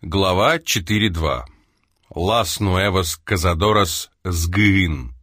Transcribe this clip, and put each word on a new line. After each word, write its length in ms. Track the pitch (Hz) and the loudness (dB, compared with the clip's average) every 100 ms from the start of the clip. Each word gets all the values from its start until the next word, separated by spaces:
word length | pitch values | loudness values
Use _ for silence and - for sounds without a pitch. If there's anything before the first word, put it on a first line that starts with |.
Глава 540 | 92 87 95 92 113 165 | -4 0 0 2 2 0
четыре 540 | - - 85 107 107 | -2 -6 -2 0 0
два. 340 | 82 80 64 60 _ _ _ _ _ _ | 0 -2 -2 -8 _ _ _ _ _ _
Лас 500 | - 90 117 104 - | -6 0 0 0 -2
Нуэвас 580 | 101 92 101 95 87 - | 0 2 2 0 -2 -6
Казадорас 920 | - 98 87 85 104 104 95 - - _ | -4 0 0 2 2 2 2 -2 -10 _
Сгыын. 880 | 92 87 82 87 104 98 90 73 60 - | -6 -2 -2 2 4 4 2 -2 -8 -14